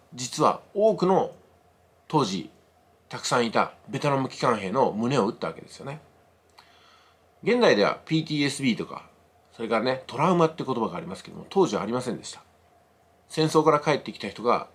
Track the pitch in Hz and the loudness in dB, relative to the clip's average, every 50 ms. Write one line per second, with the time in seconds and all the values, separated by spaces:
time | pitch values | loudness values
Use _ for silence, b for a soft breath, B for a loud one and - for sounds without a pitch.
0 | _ _ - 123 127 123 - 156 147 113 87 - - - - 202 208 220 208 - | _ _ -12 -10 -10 -8 -2 2 2 2 2 0 -6 -10 -2 2 4 4 4 4
1 | 185 185 190 165 - - - - - _ _ _ _ _ _ _ _ _ _ _ | 2 4 4 4 2 0 -6 -12 -20 _ _ _ _ _ _ _ _ _ _ _
2 | _ - - 151 131 95 95 90 - - - _ _ _ _ _ _ _ _ _ | _ -2 0 0 0 0 -2 -6 -8 -8 -16 _ _ _ _ _ _ _ _ _
3 | _ - - - - - 147 - 117 113 - 120 92 - - - _ - 107 135 | _ -16 -14 -10 -6 -2 0 0 0 2 0 0 0 -2 -4 -16 _ -12 -10 -4
4 | - 147 139 135 131 127 - - - 135 117 104 95 95 101 135 127 90 82 104 | -2 0 0 0 -2 -2 -4 -2 0 0 0 0 -2 -4 0 0 0 0 0 -2
5 | 117 123 139 131 101 107 120 - - 82 80 - - - - - - 135 147 156 | -2 0 2 2 0 0 -2 -4 -6 -8 -8 -8 -16 -20 -18 -16 -14 -14 -14 -14
6 | - _ _ _ _ _ _ _ _ _ b b b b b b b b b b | -16 _ _ _ _ _ _ _ _ _ b b b b b b b b b b
7 | b b b b b b _ _ - 165 233 247 233 175 123 101 98 82 - - | b b b b b b _ _ -2 0 2 4 6 6 6 6 4 2 2 -2
8 | - - 160 160 156 - 151 147 143 139 135 - 135 127 107 - 85 - - 69 | -4 -2 -2 -2 0 -2 -2 0 0 0 -2 0 0 0 0 0 -2 -8 -10 -16
9 | - - _ _ _ _ _ _ _ _ _ - 117 104 113 110 110 131 131 127 | -16 -18 _ _ _ _ _ _ _ _ _ -10 -4 -2 0 0 0 0 -2 -2
10 | - - - 120 151 180 185 175 165 160 165 - 139 127 131 120 113 95 85 87 | -6 -10 -4 0 2 2 4 4 4 2 2 -2 -6 -4 -2 -2 -2 -4 -4 -8
11 | 85 85 95 - - - - 80 85 - - 196 180 113 104 87 90 101 117 127 | -10 -10 -12 -14 -16 -18 -18 -18 -14 -4 2 2 2 2 2 -2 -4 -2 -4 -4
12 | 123 127 98 - - - - - - _ _ _ _ _ _ _ _ _ _ _ | -4 -6 -8 -8 -10 -14 -16 -18 -20 _ _ _ _ _ _ _ _ _ _ _
13 | _ _ _ _ _ - - - 156 156 160 160 151 160 147 147 - 160 147 139 | _ _ _ _ _ -10 -2 0 0 2 4 4 4 4 4 2 2 0 -2 -2
14 | - - 101 - - 101 - - 107 120 110 82 - - | -2 -8 -12 -10 -10 -10 -10 -4 0 0 0 0 0 -6